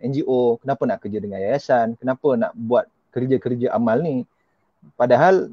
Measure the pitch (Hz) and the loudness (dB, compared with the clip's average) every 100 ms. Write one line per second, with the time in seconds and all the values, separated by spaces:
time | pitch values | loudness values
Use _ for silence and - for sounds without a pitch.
0 | 123 139 160 127 123 117 131 139 131 98 | -6 -4 0 2 2 0 -2 -4 -2 -4
1 | 107 104 101 95 98 139 - 113 113 117 | -6 -8 -8 -6 -2 -2 0 0 0 -4
2 | 127 131 147 123 110 - 113 117 - _ | -6 -2 0 0 -2 -4 0 0 0 _
3 | _ 123 131 131 127 123 120 107 117 117 | _ -6 0 0 -2 -4 -2 0 0 0
4 | 165 127 - _ _ _ _ _ - - | 0 -4 -8 _ _ _ _ _ -14 -2
5 | - 127 170 190 - | 2 4 6 4 0